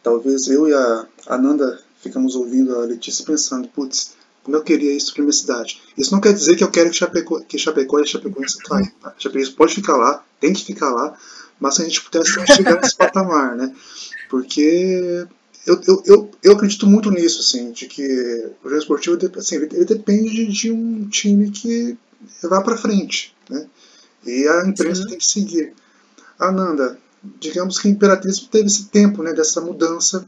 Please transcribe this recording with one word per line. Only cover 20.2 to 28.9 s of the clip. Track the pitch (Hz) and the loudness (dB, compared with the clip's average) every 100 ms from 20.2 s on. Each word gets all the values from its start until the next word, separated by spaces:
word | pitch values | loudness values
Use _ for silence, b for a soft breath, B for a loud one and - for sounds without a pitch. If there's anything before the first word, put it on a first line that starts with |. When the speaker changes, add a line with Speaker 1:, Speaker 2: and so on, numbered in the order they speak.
| 220 220 220 | 2 -2 -4
Speaker 1:
de | 202 226 | -2 -2
um | 226 233 220 208 | -2 -4 -6 -4
time | - 208 202 208 | -2 2 2 2
que | 208 233 233 240 240 _ _ - - | -2 -6 -4 -4 -8 _ _ -20 -10
vá | 170 190 | -2 0
pra | 202 226 | 0 -2
frente, | 214 196 147 - - _ _ | 0 -2 -2 -8 -10 _ _
né? | 139 156 b b b b b 120 | -12 -12 b b b b b -8
E | 127 147 | -2 0
a | 170 190 | 2 0
imprensa | 196 160 185 | -2 -2 -4
Speaker 2:
Sim. | 208 | -8
Speaker 1:
tem | 170 | -4
que | - | -4
seguir. | 208 185 170 147 - b b b b b b | -2 -2 -4 -6 -10 b b b b b b
Ananda, | 180 190 185 151 127 123 _ _ - - | -2 0 -2 -2 -4 -4 _ _ -20 -14
digamos | - 175 185 - | -8 -6 -4 -2
que | 208 | 0
a | |
Imperatriz | 202 202 190 190 190 | 4 4 4 0 -6
teve | - 220 202 | 0 2 2
esse | - | -2
tempo, | - | 0